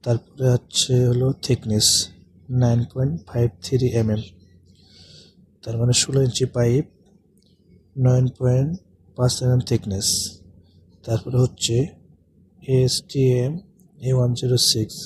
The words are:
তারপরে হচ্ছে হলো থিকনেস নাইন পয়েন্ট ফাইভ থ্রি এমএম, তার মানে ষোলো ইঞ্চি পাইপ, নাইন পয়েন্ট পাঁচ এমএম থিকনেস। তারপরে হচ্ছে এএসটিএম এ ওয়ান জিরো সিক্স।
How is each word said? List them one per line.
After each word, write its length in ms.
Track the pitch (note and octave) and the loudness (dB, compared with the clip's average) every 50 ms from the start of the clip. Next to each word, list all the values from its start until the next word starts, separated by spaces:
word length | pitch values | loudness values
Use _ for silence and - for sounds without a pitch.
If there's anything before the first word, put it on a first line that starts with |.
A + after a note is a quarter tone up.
| - | -2
তারপরে 420 | B2 A#2+ A#2 - - - - C3 C3 B2 | -2 -4 -4 -4 -12 -10 -2 0 0 0
হচ্ছে 400 | A#2+ - - - - - - B2+ B2 B2+ B2+ | 0 -4 -4 -4 -4 -2 0 2 2 2 2
হলো 180 | B2 B2 B2+ C3 - - - | 2 2 0 0 -2 -4 -2
থিকনেস 400 | - C3 - - A2+ G#2+ G#2 - - - - - - - - - _ _ - - - B2+ B2 | -2 -2 -2 0 -2 0 2 2 2 2 0 -2 -6 -12 -20 -20 _ _ -20 -12 -4 -2 0
নাইন 160 | B2 A#2+ A#2 A#2 A#2+ - | 2 2 2 0 0 -4
পয়েন্ট 240 | - C3 C3 C#3 E3 E3 - - | -4 -4 -4 -4 -4 -6 -10 -8
ফাইভ 200 | - B2 A#2+ A2+ - - - | -2 -2 -2 -2 -2 -6 -8
থ্রি 240 | - C3+ B2 B2+ B2 - A#2 | -4 -2 0 0 0 0 0
এমএম, 220 | A2+ A2 G#2+ G#2+ - - - - - _ _ _ _ _ _ _ _ _ _ - - - - - - - _ _ - _ _ _ | 0 0 -2 -4 -6 -12 -18 -20 -20 _ _ _ _ _ _ _ _ _ _ -20 -20 -20 -20 -20 -20 -20 _ _ -20 _ _ _
তার 120 | - A2+ A2+ A2+ | -12 -8 -4 -2
মানে 140 | A#2 A#2+ B2 - | 0 2 2 2
ষোলো 180 | - - C3+ C#3 C3+ | 0 0 2 2 2
ইঞ্চি 200 | B2 - - C3 B2+ - | 2 0 -2 -4 -2 0
পাইপ, 280 | B2 A#2+ A#2+ A#2+ C#3 D3+ - _ _ _ _ _ _ _ _ _ _ _ _ _ _ _ _ - - _ _ _ C3+ B2+ | 0 0 2 2 0 0 -4 _ _ _ _ _ _ _ _ _ _ _ _ _ _ _ _ -20 -20 _ _ _ 0 2
নাইন 180 | B2+ B2+ B2+ B2+ B2+ - - | 4 4 4 2 0 -2 -2
পয়েন্ট 320 | C3 B2+ B2 B2+ C#3 D#3 E3+ F#3 _ _ _ _ _ _ _ | 0 0 2 2 0 0 -4 -8 _ _ _ _ _ _ _
পাঁচ 160 | - B2 B2 - - C3 | 0 0 0 0 0 0
এমএম 180 | B2+ B2+ B2 - - | 2 2 2 2 0
থিকনেস। 380 | A#2+ A2 - G#2+ F#2+ G2 - - - - - - - - - - _ - _ _ _ - _ _ _ _ - | -2 -2 -2 -4 -6 -4 -2 -2 -2 -2 -6 -8 -12 -16 -20 -20 _ -20 _ _ _ -20 _ _ _ _ -6
তারপরে 320 | - A2+ A2+ - B2 B2+ B2 B2+ | -4 -4 -2 -2 -2 0 2 2
হচ্ছে 320 | B2+ - - - - A#2 A#2+ C#3 F3+ - - _ _ - _ _ _ _ _ _ _ _ _ - - C3 | 0 0 -4 -4 -2 0 0 0 -2 -6 -18 _ _ -20 _ _ _ _ _ _ _ _ _ -4 0 2
এএসটিএম 760 | B2+ B2+ B2 - - - _ - C#3 C3 B2+ B2 B2 B2 C3+ D#3 F3 - _ _ _ _ _ _ - A#2+ B2+ | 2 2 2 0 -4 -8 _ -2 0 2 2 2 2 0 -2 -4 -8 -12 _ _ _ _ _ _ -10 -4 -2
এ 20 | C3 | 0
ওয়ান 140 | B2+ B2 B2 A#2+ A#2+ | 2 2 0 0 -2
জিরো 180 | - B2 B2+ A#2+ - - | 0 0 0 2 2 0
সিক্স। 260 | - A#2 A2 - - - - | 0 -2 -2 -6 -6 -14 -16